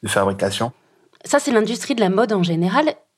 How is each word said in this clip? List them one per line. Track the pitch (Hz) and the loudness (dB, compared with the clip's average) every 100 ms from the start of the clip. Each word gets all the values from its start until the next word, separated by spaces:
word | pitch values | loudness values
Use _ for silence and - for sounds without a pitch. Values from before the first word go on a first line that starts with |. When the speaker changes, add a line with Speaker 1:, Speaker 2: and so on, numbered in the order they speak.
Speaker 1:
de | 104 | -4
fabrication. | 104 98 98 98 98 117 - _ _ _ _ | 0 0 0 -2 -2 -6 -8 _ _ _ _
Speaker 2:
Ça, | - 285 | -2 0
c'est | 285 | 2
l'industrie | 226 214 240 - 240 | 0 0 -2 -4 0
de | |
la | 190 | 2
mode | 190 226 | 2 0
en | 202 | 0
général. | 175 165 180 240 311 - _ | 0 0 0 2 0 -2 _